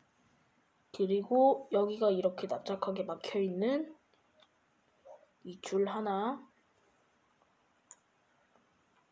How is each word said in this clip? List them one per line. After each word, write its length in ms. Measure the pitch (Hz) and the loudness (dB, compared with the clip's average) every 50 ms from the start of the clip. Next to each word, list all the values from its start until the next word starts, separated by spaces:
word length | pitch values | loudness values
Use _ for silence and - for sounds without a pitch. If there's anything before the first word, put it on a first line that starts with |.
| _ _ _ _ _ _ _ _ _ _ _ _ _ _ _ _ _ _ | _ _ _ _ _ _ _ _ _ _ _ _ _ _ _ _ _ _
그리고 760 | - - 202 185 196 202 202 - 247 254 262 269 269 - - - | -4 0 0 2 2 2 0 2 4 6 6 6 6 4 0 0
여기가 380 | - 196 202 208 214 220 226 208 | 0 2 2 2 0 2 2 2
이렇게 380 | 196 180 180 185 185 - - 190 | 4 4 2 0 0 -2 -6 -6
납작하게 560 | - - - - 294 285 - - 190 190 185 | -6 -6 -4 -6 -6 -4 -4 -4 -4 -4 -6
막혀있는 920 | - 165 - - - - 208 196 190 180 180 202 233 277 294 320 311 - - _ _ _ _ _ _ _ _ _ _ _ _ _ _ _ _ _ _ _ _ - - - - _ _ _ _ - | -6 -8 -8 -8 -6 -2 -2 0 0 0 0 0 0 0 0 -2 -6 -10 -20 _ _ _ _ _ _ _ _ _ _ _ _ _ _ _ _ _ _ _ _ -20 -20 -20 -20 _ _ _ _ -16
이 180 | 185 180 185 | -16 -14 -12
줄 260 | - - 196 190 202 196 | -8 -2 0 0 0 0
하나, 560 | 190 214 220 208 196 190 208 233 277 277 - - _ _ _ _ _ _ _ _ _ _ _ _ _ _ _ _ _ _ _ _ _ _ _ _ _ _ _ - - - _ _ _ _ _ _ _ _ _ _ _ _ _ _ _ _ _ _ _ _ _ _ | -2 -4 -2 -2 -2 -2 -2 -2 -4 -6 -8 -16 _ _ _ _ _ _ _ _ _ _ _ _ _ _ _ _ _ _ _ _ _ _ _ _ _ _ _ -20 -20 -20 _ _ _ _ _ _ _ _ _ _ _ _ _ _ _ _ _ _ _ _ _ _